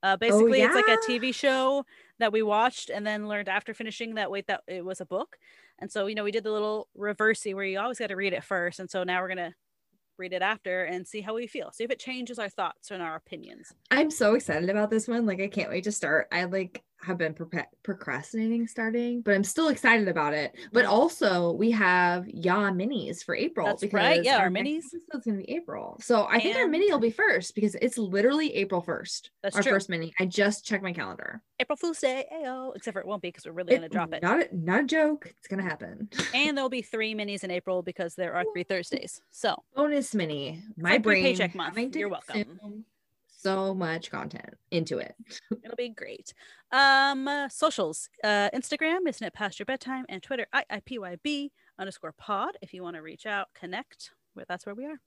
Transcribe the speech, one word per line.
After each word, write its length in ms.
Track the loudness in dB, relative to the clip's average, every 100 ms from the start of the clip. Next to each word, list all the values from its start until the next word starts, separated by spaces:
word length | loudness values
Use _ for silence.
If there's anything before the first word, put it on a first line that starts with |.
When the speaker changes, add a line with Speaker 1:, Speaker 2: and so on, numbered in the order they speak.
Speaker 1:
Uh, 140 | 2 2 6
Speaker 2:
Oh, 200 | 8 8
Speaker 1:
basically, 160 | 8
it's 120 | 6 6
like 120 | 6
a 80 | 4
Speaker 2:
yeah. 0 |
Speaker 1:
T 200 | 2 -2
V 120 | -2
show 540 | 0 2 2 2 0 -2 -16 -20 _
that 120 | 0
we 100 | 2
watched 460 | 2 4 2 0 -8
and 180 | -6 -4
then 200 | -6 -4
learned 220 | -6 -2
after 240 | -4 -4
finishing 420 | -10 -10 -8 -8 -4
that, 160 | -4
wait, 160 | -4 -4
that 160 | -6 -6
it 180 | -10 -8
was 160 | -10
a 40 | -6
book. 320 | -6 -6 -12 _ -20 _ _
And 120 | -8
so, 160 | -4 -4
you 80 | -2
know, 80 | -2
we 60 |
did 120 | -2
the 80 | -2
little 380 | -2 -2 -4 -6 -8
reversey 560 | -6 2 4 4 -2 -4
where 100 | -4
you 140 | -2
always 200 | -4 -4
gotta 160 | -6 -2
read 160 | -2
it 100 | -2
first. 360 | -2 0 0 -4
And 100 | -6
so 120 | -4
now 180 | 0 0
we're 80 | -2
gonna 260 | -4 -6 -10 _ _ _ _ _ -14
read 160 | -6
it 80 | 0
after 420 | 0 0 -2 -2 -2
and 220 | -4 -8
see 140 | -10
how 140 | -6 -6
we 120 | -6
feel. 240 | -8 -10
See 100 | -6 -4
if 60 |
it 80 | -4
changes 400 | -6 -8 -8 -6
our 100 | -8
thoughts 420 | -4 -4 -4 -12
and 120 | -8
our 120 | -6 -8
opinions. 580 | _ -16 -16 -20 -20 _ _
Speaker 2:
I'm 180 | 2 2
so 240 | 4 4
excited 360 | 4 2 -2 2
about 200 | 2 2
this 180 | 0 0
one. 180 | 0 0
Like, 140 | 0
I 80 | -2
can't 220 | -2 -2
wait 140 | -4
to 80 | -4
start. 360 | -4 2 2 2
I, 140 | -2 0
like, 380 | -2 -4 -8 _ _
have 160 | -6 -2
been 180 | -2 -4
propa-, 320 | -6 -6 -6 _
procrastinating 840 | -8 -8 -4 -6 -4 -2 0 0 -2
starting, 540 | -4 -2 0 -2 -2
but 140 | 2 4
I'm 80 |
still 240 | 4 2 2
excited 400 | 4 6 6 6
about 260 | 2 0
it. 240 | 0 -2 -6 0
But 120 | 2 6
Speaker 1:
Mm-hmm. 0 |
Speaker 2:
also, 640 | 6 6 4 2 4 2
we 200 | 2 2
have 560 | 4 6 6 4 2 -4
Ya 440 | -2 2 4 2
Minis 520 | 2 0 -2 -4 -8
for 120 | -4 -2
April 420 | -2 0 0 0
Speaker 1:
That's 80 | 0
right. 300 | 4 6 6
Speaker 2:
because 0 |
Speaker 1:
Yeah, 160 | 6 4
Speaker 2:
our 120 | 4
Speaker 1:
our 0 | 2
Speaker 2:
next 140 | 0
Speaker 1:
minis. 220 | -2 -6
Speaker 2:
episode's 320 | -14 -10 -8 -4
gonna 120 | -4
be 120 | -4
April. 460 | -6 -6 -10 -10 -12
So 240 | 2 4 6
I 140 | 4
think 180 | 2 2
our 100 | 2
Speaker 1:
And 0 |
Speaker 2:
mini 240 | 4 4
will 80 | 4
be 120 | 2
first 420 | 2 2 2 0 0
because 200 | 0 2
it's 220 | -2 0
literally 560 | -2 4 4 4 0 0
April 260 | 0 0
first. 500 | -2 -6 -6 -10 -12 _
Speaker 1:
That's 160 | -4 0
Speaker 2:
Our 40 |
Speaker 1:
true. 160 | 4 2
Speaker 2:
first 100 | 2
mini. 240 | -4 -4 0
I 60 | 0
just 400 | 4 2 2 -2
checked 180 | -2
my 100 | -2
calendar. 500 | -6 -8 -8 -10 -12 _ _
Speaker 1:
April 160 | -2 0
Fool's 240 | -2 0
Day. 280 | 0 -2 -6
Ayo. 440 | -8 -6 -6 -8 -8
Except 180 | -8
for 60 | -8
it 60 | -6
won't 140 | -6
be 80 | -8
'cause 140 | -10 -12
we're 60 |
really 200 | -8 2
Speaker 2:
It, 0 |
Speaker 1:
gonna 160 | 2 2
drop 240 | -4 -4
it. 100 | -2
Speaker 2:
not 180 | 2 2 0
a, 40 | -2
not 260 | 0 2
a 20 | 2
joke. 420 | 4 4 2 -6
It's 200 | _ -10
gonna 160 | -6
happen. 460 | -4 -6 -10 -12 -8
<laughs> 80 | -6 -2
Speaker 1:
And 240 | 0 0 0
there'll 120 | -2
be 120 | -4
three 320 | -6 -4 -4
minis 300 | -4 -6 -6
in 80 | -4
April 300 | -6 -2 -4
because 320 | -4 -6 -8 -4
there 180 | -4 -2
are 100 | -2
three 180 | -4
Thursdays. 580 | -4 -4 -4 -6 -8 -14 _
So 320 | -4 -2 -2 _ 0
Speaker 2:
Bonus 380 | 2 2 0
mini. 500 | -2 -2 -2 -6 -8 -14 -4
Speaker 1:
it's 0 |
Speaker 2:
My 200 | 4 4
Speaker 1:
like 100 | 6
your 100 | 6
Speaker 2:
brain 0 |
Speaker 1:
paycheck 380 | 6 4 0 0
month. 220 | -6 -4
Speaker 2:
having 140 | -4
to 80 | -2
Speaker 1:
You're 100 | -4
welcome. 340 | -6 -4 -4
Speaker 2:
consume 420 | -4 -8 -14 -14 -16 _ _ _ _
so 460 | _ -2 0 0
much 380 | 0 -2 -2 -6
content 440 | -8 -8 -12 -16 -20 _
into 280 | -2 0 -4
it. 160 | -6 -12 -18 -18 _
<laughs> 60 | -10
Speaker 1:
It'll 120 | -8 -8
be 120 | -8
great. 440 | -8 -14 -14 -18 -20 -20 -20 _
Um, 560 | 6 8 8 6 2 -2
uh, 200 | -2 -4
socials. 600 | 0 0 2 -2 -2 -12 _
Uh, 260 | 2 4 4
Instagram, 540 | 0 -4 -2 0 0 0
Isn't 180 | -4 -8
It 80 |
Past 260 | -4 -6 -6
Your 60 | -6
Bedtime? 400 | -6 -6 -8 -8
And 120 | -12
Twitter, 240 | -8 -6 -2
I 140 | -2 -2
I 100 | -10
P 180 | -10 -12
Y 160 | -10 -8
B 280 | -4 -4 -6 _ _ -14
underscore 320 | -12 -12 -16
pod. 460 | -16 -6 -4 -2 -6
If 120 | -16
you 100 | -14
wanna 180 | -12 -12
reach 240 | -14 -14 -6
out, 280 | -4 -6
connect, 600 | -10 -10 -10 -10 _ -20 _ _ -20
well, 100 | -10
that's 180 | -10 -8
where 100 | -10
we 100 | -12
are. 140 | -12